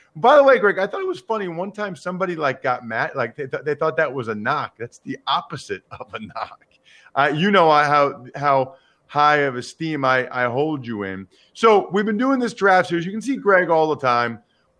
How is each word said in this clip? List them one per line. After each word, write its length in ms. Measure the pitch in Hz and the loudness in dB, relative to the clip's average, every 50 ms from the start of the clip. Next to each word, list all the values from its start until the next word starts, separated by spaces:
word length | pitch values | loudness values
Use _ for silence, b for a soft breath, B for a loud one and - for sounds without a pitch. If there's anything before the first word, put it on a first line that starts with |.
| b b b | b b b
By 180 | 156 156 240 294 | 0 4 6 6
the 80 | 302 277 | 8 8
way, 160 | 269 269 233 | 8 6 6
Greg, 220 | 190 202 185 - | 4 2 2 0
I 80 | 190 202 | -2 -4
thought 140 | - 392 381 | -4 -6 -6
it 40 | |
was 140 | 381 359 - | -6 -6 -8
funny. 260 | - - 226 220 202 | -6 -6 -6 -4 -4
One 240 | 180 165 165 180 202 | -6 -6 -8 -8 -8
time 240 | 196 - 208 202 185 | -8 -8 -8 -8 -10
somebody, 400 | 143 - 180 185 180 190 185 175 | -8 -8 -8 -6 -4 -4 -4 -4
like, 260 | 160 151 139 127 - | -2 -2 -4 -4 -2
got 240 | - 139 123 120 120 | -2 -2 -4 -2 -4
mad. 280 | 117 110 113 139 160 - | -6 -4 -4 -4 -4 -4
Like, 220 | 139 123 117 113 | -4 -6 -6 -6
they 100 | - 143 | -10 -10
th-, 160 | 135 - 135 - | -8 -8 -8 -4
they 140 | 147 147 | -4 -4
thought 200 | 143 160 160 156 160 | -2 -2 -2 0 0
that 140 | 160 143 127 | -2 -2 -2
was 140 | 139 120 | -6 -6
a 80 | 107 110 | -6 -6
knock. 440 | 107 104 120 143 151 127 110 - _ | -6 -4 -2 -2 -2 -4 -8 -10 _
That's 200 | 113 120 - - | -16 -16 -16 -18
the 180 | _ 143 139 - _ - | _ -14 -14 -10 _ -4
opposite 560 | 139 165 175 - - 139 - - 101 92 - _ - | -4 -4 -4 -6 -12 -14 -10 -10 -12 -12 -12 _ -18
of 200 | 98 127 - 113 | -18 -16 -14 -14
a 60 | 113 | -14
knock. 480 | 110 95 - 113 110 - - - _ _ _ _ b b b b b b b | -14 -12 -12 -12 -12 -12 -12 -20 _ _ _ _ b b b b b b b
I, 160 | 139 139 151 | 0 0 0
you 200 | 147 151 170 202 | 0 0 0 2
know, 180 | 202 196 170 160 | 4 4 6 6
I, 160 | 151 147 147 | 6 4 4
how, 380 | 143 143 147 143 139 139 - 123 123 - | 4 4 2 2 2 0 -6 -14 -16 -12
how 420 | 147 139 143 139 135 131 131 b b b b b b b | -4 -2 0 2 2 0 -2 b b b b b b b
high 320 | _ - 147 147 147 151 147 | _ -2 2 2 4 4 2
of 180 | 143 139 127 | 0 -2 -2
esteem 480 | 123 123 - - _ 165 160 156 147 135 | -6 -10 -12 -12 _ -8 -6 -4 -2 0
I, 240 | 131 131 127 127 - | 0 2 0 0 -2
I 180 | - 127 123 123 | -4 -4 -4 -2
hold 380 | 117 127 147 156 156 143 123 | -2 -2 -2 -2 -4 -6 -8
you 160 | 113 117 104 101 | -8 -8 -8 -6
in. 240 | 95 95 95 98 - b b b b b | -8 -8 -10 -12 -16 b b b b b
So 380 | - - 226 214 202 180 - | 0 4 4 6 4 4 2
we've 160 | 165 202 214 | 0 -2 0
been 100 | 208 220 | 0 -2
doing 220 | 208 254 269 277 254 | 0 0 0 0 0
this 160 | 247 226 - | -2 -4 -4
draft 340 | - 190 196 185 185 175 - | 0 2 4 4 4 4 2
series. 160 | 170 170 165 | -2 -4 -4
You 80 | 185 196 | -4 -8
can 100 | 220 208 | -8 -6
see 140 | 247 277 | -6 -6
Greg 320 | 226 - 202 196 185 185 156 | -2 2 4 4 4 4 4
all 200 | 165 160 160 156 | 2 2 2 2
the 120 | 151 135 | 0 0
time 400 | - 127 120 120 120 117 117 107 _ _ _ _ _ _ _ _ | 0 0 2 2 0 -2 -4 -8 _ _ _ _ _ _ _ _